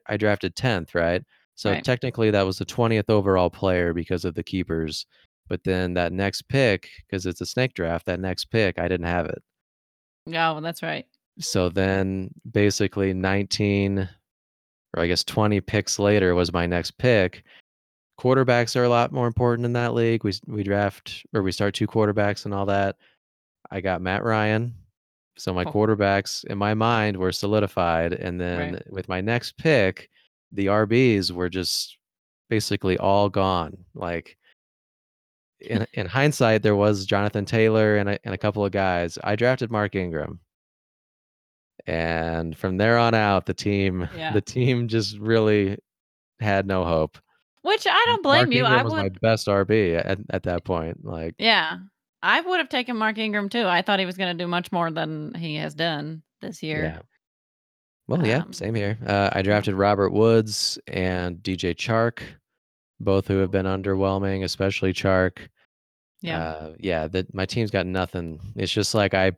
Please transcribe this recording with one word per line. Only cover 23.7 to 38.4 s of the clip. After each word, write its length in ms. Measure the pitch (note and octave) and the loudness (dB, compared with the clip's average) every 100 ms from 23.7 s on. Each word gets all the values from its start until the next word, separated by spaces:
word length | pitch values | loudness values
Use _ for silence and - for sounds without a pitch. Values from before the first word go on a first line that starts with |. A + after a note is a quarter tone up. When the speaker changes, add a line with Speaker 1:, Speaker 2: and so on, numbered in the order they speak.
Speaker 1:
I 100 | G2 | -6
got 220 | F#2 F2 | -2 -2
Matt 220 | F2+ G2 | -2 -2
Ryan. 500 | A2+ A2 G#2+ A2 A#2+ A#2 - _ _ _ _ - | 0 0 2 0 -2 -8 -20 _ _ _ _ -10
So 180 | - | -6
my 80 | F#2 | -2
Speaker 2:
Oh. 80 | F2+ | -2
Speaker 1:
quarterbacks 760 | G#2 G#2+ G#2 G2 G2 G2 - - | 2 2 2 2 2 -2 -8 -8
in 120 | G2+ | -2
my 160 | G2+ | 0
mind 420 | G#2+ A2+ A2+ G#2+ F#2+ | 2 2 2 0 0
were 140 | F#2 | -2
solidified. 800 | F2+ G2+ G#2+ G2+ - F2 E2 E2+ | -2 0 0 0 0 0 0 0
And 280 | F2 F#2 F2+ | -4 -6 -4
then 320 | F2 F2 F2 | -4 -4 -6
Speaker 2:
Right. 180 | F2+ - | -8 -10
Speaker 1:
with 160 | F#2+ F#2 | -12 -4
my 120 | F#2 | -4
next 360 | G2 A#2+ - - | 0 -2 -4 -4
pick, 540 | D#3+ C#3+ F#2+ - - _ _ _ _ | 2 4 2 0 -12 _ _ _ _
the 160 | G2+ G2 | -4 0
R 180 | G#2 | 2
Bs 460 | G#2+ A#2 B2+ G#2 F#2 | 2 4 4 4 0
were 180 | F2 F2+ | -2 -4
just 480 | F#2 F2 - - - _ _ _ _ _ | -2 -4 -4 -6 -12 _ _ _ _ _
basically 480 | A2 - G2+ F#2+ F2+ | -2 0 -2 0 2
all 300 | F#2 G2 G2+ | 2 4 2
gone. 560 | G2 F#2+ F2+ E2 F#2+ F2+ | 2 0 0 -4 -10 -18
Like 420 | - F2+ E2+ - - _ _ _ _ _ _ _ _ _ _ _ _ | -10 -6 -6 -8 -18 _ _ _ _ _ _ _ _ _ _ _ _
in, 260 | - A2+ A2+ | -6 -4 -4
Speaker 2:
<laughs> 20 | |
Speaker 1:
in 160 | - F#2 | -6 -4
hindsight, 560 | A#2 D3 C#3+ A#2+ A2 | 0 0 4 4 4
there 100 | G#2+ | 4
was 320 | G2+ G#2 G#2 G2 | 4 4 2 0
Jonathan 380 | G#2 G#2 G#2+ | 0 0 -2
Taylor 540 | G2+ A2+ A2 A2 G#2+ G#2 | -2 2 4 4 4 4
and 100 | G2+ | 0
a, 100 | G2+ | -2
and 100 | - | -6
a 40 | |
couple 260 | F#2 | -4